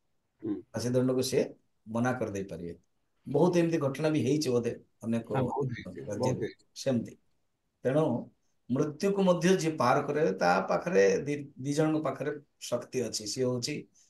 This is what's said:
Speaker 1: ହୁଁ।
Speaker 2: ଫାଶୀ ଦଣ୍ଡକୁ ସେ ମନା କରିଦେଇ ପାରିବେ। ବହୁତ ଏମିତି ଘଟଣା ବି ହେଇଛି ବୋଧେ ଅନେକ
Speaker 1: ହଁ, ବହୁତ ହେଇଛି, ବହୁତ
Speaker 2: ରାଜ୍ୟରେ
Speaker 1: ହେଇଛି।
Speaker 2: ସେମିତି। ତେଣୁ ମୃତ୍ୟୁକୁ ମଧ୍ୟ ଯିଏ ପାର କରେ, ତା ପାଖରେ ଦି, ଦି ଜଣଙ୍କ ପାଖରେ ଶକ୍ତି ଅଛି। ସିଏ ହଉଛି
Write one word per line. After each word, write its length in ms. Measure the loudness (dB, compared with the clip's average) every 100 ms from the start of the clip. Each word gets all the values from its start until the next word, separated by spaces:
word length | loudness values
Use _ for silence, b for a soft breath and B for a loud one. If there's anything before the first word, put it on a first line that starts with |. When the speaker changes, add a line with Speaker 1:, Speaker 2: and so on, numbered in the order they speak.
| _ _ _ _
Speaker 1:
ହୁଁ। 120 | -8 -8 -6
Speaker 2:
ଫାଶୀ 220 | -6 0
ଦଣ୍ଡକୁ 320 | 2 2 0
ସେ 220 | 0 0 0 -6 _ _ -6
ମନା 260 | -2 -2
କରିଦେଇ 340 | -2 -4 -6 -8
ପାରିବେ। 280 | -8 -10 -12 _ _ _ _ -4
ବହୁତ 300 | 2 4 4
ଏମିତି 220 | 2 0
ଘଟଣା 300 | -2 -2 0
ବି 120 | 2
ହେଇଛି 300 | 2 0 2
ବୋଧେ 220 | 0 -2 -6 -14 _
ଅନେକ 280 | -4 -4 -2
Speaker 1:
ହଁ, 140 | -2
ବହୁତ 280 | -2 -2 -4
ହେଇଛି, 300 | -6 -10 -12 -8
ବହୁତ 260 | -2 -2 -2
Speaker 2:
ରାଜ୍ୟରେ 20 |
Speaker 1:
ହେଇଛି। 240 | -4 -10 _ -6
Speaker 2:
ସେମିତି। 380 | -2 -2 -4 -12 _ _ _ _ _ _
ତେଣୁ 180 | 0 2 2 0 -6 _ _ _ _
ମୃତ୍ୟୁକୁ 520 | 0 0 0 0 4
ମଧ୍ୟ 300 | 4 4 4
ଯିଏ 180 | 4 2
ପାର 280 | 2 4 4
କରେ, 220 | 2 0 0
ତା 160 | 2 2 2
ପାଖରେ 400 | 2 -2 2 4 6 4
ଦି, 160 | 0 -6 -8 -10
ଦି 160 | -4
ଜଣଙ୍କ 300 | 2 2 2
ପାଖରେ 320 | -2 -4 -6 -6 -12 _
ଶକ୍ତି 420 | -6 -6 -4 -4
ଅଛି। 240 | -4 -6 -6
ସିଏ 180 | -2
ହଉଛି 320 | -2 -2 -4 -6 -10 b b